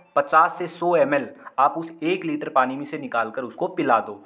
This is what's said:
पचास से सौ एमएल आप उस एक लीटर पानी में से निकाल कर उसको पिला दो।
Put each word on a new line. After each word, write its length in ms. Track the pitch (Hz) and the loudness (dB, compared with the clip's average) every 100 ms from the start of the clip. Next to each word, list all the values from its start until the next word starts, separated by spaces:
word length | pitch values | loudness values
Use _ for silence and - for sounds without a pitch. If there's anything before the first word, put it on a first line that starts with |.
| _ - | _ -2
पचास 420 | 143 160 170 170 | 4 4 4 2
से 100 | 175 | -8
सौ 280 | - 175 170 | -2 2 4
एमएल 320 | 139 143 113 - - - | 4 0 -2 -12 -6 2
आप 180 | 143 165 | 2 2
उस 140 | 165 - | -10 -6
एक 220 | 156 185 170 | -2 -2 -2
लीटर 240 | 147 147 | -6 0
पानी 260 | 135 127 135 | 2 2 -2
में 80 | 147 | -8
से 120 | 151 | -10
निकाल 340 | 131 120 110 | -6 -4 -4
कर 120 | 110 | -6
उसको 240 | 120 - 180 | -8 -6 -6
पिला 300 | 180 143 113 | -2 2 2
दो। 240 | 107 101 | 2 -10